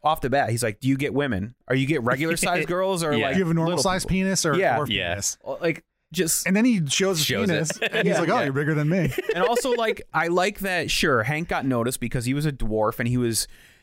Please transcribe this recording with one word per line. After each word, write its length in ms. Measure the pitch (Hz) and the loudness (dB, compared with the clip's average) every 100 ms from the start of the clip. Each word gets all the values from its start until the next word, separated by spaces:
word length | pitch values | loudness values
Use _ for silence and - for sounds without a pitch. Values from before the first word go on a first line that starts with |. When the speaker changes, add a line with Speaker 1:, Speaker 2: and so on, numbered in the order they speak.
Speaker 1:
off 180 | 147 156 | -2 0
the 80 | 131 | 0
bat, 180 | 139 107 | 0 2
he's 140 | 117 | 0
like, 160 | 117 98 | -2 -2
"Do 80 | 131 | 0
you 100 | 135 | 0
get 160 | 139 | 0
women? 400 | 127 143 95 90 - - | 0 0 -2 -4 -8 -2
Are 80 | 131 | 0
you 100 | 135 | 0
get 160 | 156 | 0
regular 340 | 117 131 160 170 | 0 0 0 -2
Speaker 2:
<laughs> 0 | |
Speaker 1:
sized 300 | 190 175 156 | 0 0 0
girls 360 | 175 190 180 | -2 0 0
or, 100 | 160 | 0
Speaker 2:
Yeah. 120 | 117 104 | 0 0
Speaker 1:
like, 60 | 190 | 2
Speaker 3:
Do 40 | |
you 60 | 170 | 2
have 60 | |
a 20 | |
normal 200 | 165 165 165 | 2 2 0
Speaker 1:
little 80 | |
Speaker 3:
sized 240 | 185 185 - | 0 0 0
Speaker 1:
people?" 160 | 190 190 | 0 0
Speaker 3:
penis 200 | 185 165 | 0 0
or 100 | 170 | 2
Speaker 1:
Yeah. 180 | 175 113 | 2 2
Speaker 3:
a 40 | |
dwarf 100 | 143 | 0
Speaker 2:
Yeah. 200 | 98 87 | -2 -2
Speaker 3:
penis? 240 | 98 - - | -2 -4 -6
Speaker 1:
Well, 140 | - 135 | -10 -4
like, 220 | 170 - - _ - | -4 -4 -10 _ -10
just 360 | 160 165 - 175 | -4 -2 0 0
Speaker 3:
And 80 | 196 | 2
then 100 | 254 | 4
he 180 | 214 143 | 2 0
shows 300 | - 190 165 | 0 0 0
his 80 | 127 | 0
Speaker 2:
Shows 200 | 117 202 | 0 2
Speaker 3:
penis, 220 | 160 156 - | 0 -2 -4
Speaker 2:
it. 20 | |
<laughs> 100 | - | -4
Speaker 3:
and 140 | 220 185 | 0 0
he's 80 | 175 | 2
Speaker 1:
Yeah. 60 | |
Speaker 3:
like, 80 | 165 | 2
"Oh, 80 | 240 | 0
Speaker 1:
Yeah. 40 | 143 | 0
Speaker 3:
you're 80 | |
bigger 200 | 135 147 | -2 0
than 160 | 151 147 | 0 2
me." 240 | 190 143 214 | 2 0 -2
Speaker 1:
<laughs> 120 | - 170 | -4 0
And 80 | |
also, 300 | 196 240 262 | 2 2 0
like, 280 | 240 220 208 - | 0 0 -2 -4
I 160 | 160 170 | -2 0
like 300 | 180 196 202 | 2 0 -2
that, 300 | 196 175 151 | -4 -2 -2
sure, 320 | - 165 123 | 0 2 2
Hank 260 | 110 156 170 | 2 -2 -2
got 160 | 175 131 | -2 0
noticed 320 | 120 117 - | 0 0 -2
because 260 | 117 131 117 | -4 -2 -2
he 80 | |
was 140 | 143 151 | 0 -2
a 40 | |
dwarf 460 | 131 107 107 107 - | -2 -2 2 0 0
and 80 | 117 | 0
he 100 | 123 | 2
was 300 | 117 110 - - - - | 2 0 -4 -8 -20 -20